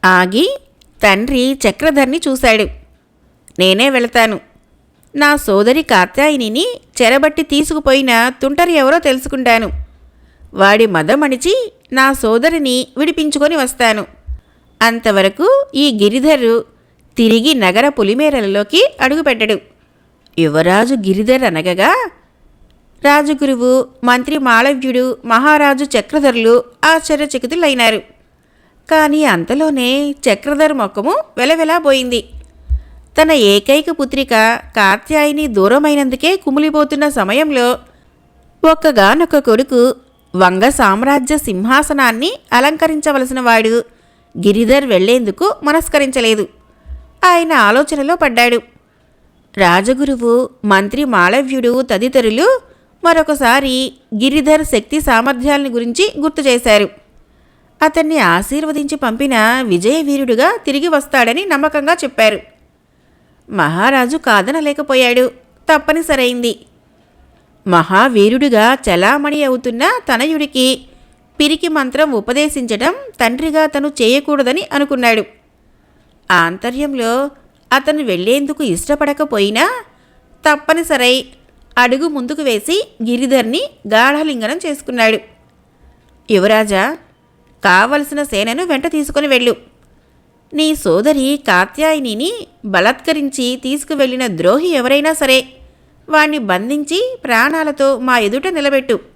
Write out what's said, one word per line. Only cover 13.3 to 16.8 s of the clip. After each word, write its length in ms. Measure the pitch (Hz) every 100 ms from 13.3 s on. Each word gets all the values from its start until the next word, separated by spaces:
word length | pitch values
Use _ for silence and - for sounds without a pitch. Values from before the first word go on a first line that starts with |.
| 285 294 320
వస్తాను. 500 | 254 - 240 214 - - - - _ _ _ _
అంతవరకు 840 | 226 233 226 196 190 196 359 539 554
ఈ 240 | 269 285 214
గిరిధరు 640 | 202 247 285 294 233 226 - _